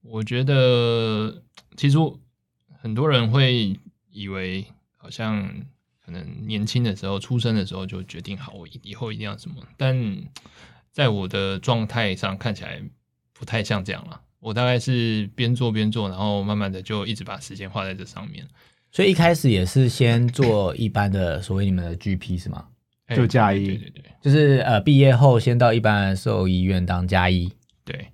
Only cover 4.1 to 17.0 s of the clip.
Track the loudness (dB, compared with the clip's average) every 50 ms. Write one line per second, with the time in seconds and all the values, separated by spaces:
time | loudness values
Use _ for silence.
4.1 | _ -14 -12 -10 -8 -8 -6 -6 -6 -8 -10 -12 -18 _ _ _ _ _ -20 -20
5.1 | -12 -8 -6 -4 -4 -4 -4 -6 -8 -12 -16 -18 _ _ _ _ _ _ _ -16
6.1 | -16 -14 -14 -14 -14 -12 -8 -6 -4 -4 -4 -2 0 0 0 0 -2 -4 -6 -6
7.1 | -6 -6 -4 -4 -4 -2 0 0 0 0 -2 -4 -6 -10 -10 -10 -10 -12 -12 -12
8.1 | -14 -14 -12 -12 -12 -12 -12 -16 -16 -18 -20 -18 -20 -20 _ -18 -12 -10 -10 -8
9.1 | -8 -8 -8 -10 -10 -10 -12 -16 -16 -16 -18 -20 -10 _ -2 0 0 0 -2 -4
10.1 | -6 -8 -12 -16 _ -20 _ -20 _ -20 -20 -20 _ _ _ _ _ 0 0 2
11.1 | 2 0 -4 -4 -4 -4 -4 -2 -4 -6 -2 -2 -2 -2 -2 -4 -4 -4 -2 -2
12.1 | -4 -4 -6 -6 -6 -6 -6 -8 -8 -8 -10 -14 -14 -14 -16 -18 _ _ _ _
13.1 | _ _ _ _ _ _ -12 -6 -4 -4 -2 -2 -4 -4 -4 -6 -10 -10 -10 -16
14.1 | -20 -20 _ _ _ _ -10 -6 -4 0 0 2 2 0 0 0 0 0 0 0
15.1 | 0 -2 -4 -6 -4 -4 -2 -2 0 0 0 -2 0 0 0 0 0 -2 -4 -6
16.1 | -4 -4 -4 -2 -2 -2 -2 -2 -2 -2 -4 -4 -6 -10 -8 -8 -6 -6